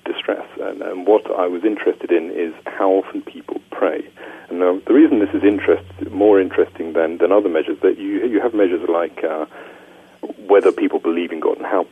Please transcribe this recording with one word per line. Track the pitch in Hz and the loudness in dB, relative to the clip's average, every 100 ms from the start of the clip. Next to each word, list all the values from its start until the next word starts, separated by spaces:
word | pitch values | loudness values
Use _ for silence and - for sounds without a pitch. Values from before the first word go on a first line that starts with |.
distress. | - - - 104 - - | -10 -8 -6 -8 -10 -12
And, | 95 92 | -10 -8
and | 90 92 92 | -10 -4 2
what | 104 - | 2 2
I | - 90 | -2 -2
was | 87 | 0
interested | 107 101 92 - - | -2 0 -2 -2 0
in | - 82 | -2 0
is | - 82 - - | -6 -6 -6 -14
how | - 98 | -2 2
often | 95 - 101 | 2 0 -10
people | - - - - _ | -10 -18 -12 -12 _
pray. | - 185 - - - - - - | -4 -2 -2 -10 -18 -20 -20 -10
And | 87 | 0
now, | 90 92 - | 0 0 2
the | |
reason | 127 156 113 | 6 6 4
this | 101 | 0
is | 101 | 2
interest, | 98 101 - 82 - - - | 2 2 2 0 -2 -12 -10
more | 92 104 98 | 2 6 6
interesting | 90 - - - 82 | 4 0 -2 -2 -4
than, | 80 80 85 | -2 -2 0
than | 87 | 4
other | 101 101 | 4 2
measures, | 78 - - | -2 -2 0
that | - - | 0 0
you, | 98 98 117 | -4 -2 0
you | 107 | 0
have | 123 | 0
measures | 107 95 87 87 | 0 0 0 -2
like, | 85 85 - | -2 -4 -6
uh, | 82 78 78 - - - - - _ _ - - 101 | -6 -6 -8 -12 -20 -20 -20 -20 _ _ -16 -14 4
whether | 101 90 | 6 6
people | - 95 - | 2 -2 0
believe | 82 85 85 | -2 -2 -4
in | 80 | -2
God | 78 - | -2 -2
and | 78 | -2
how | 95 85 | -2 -4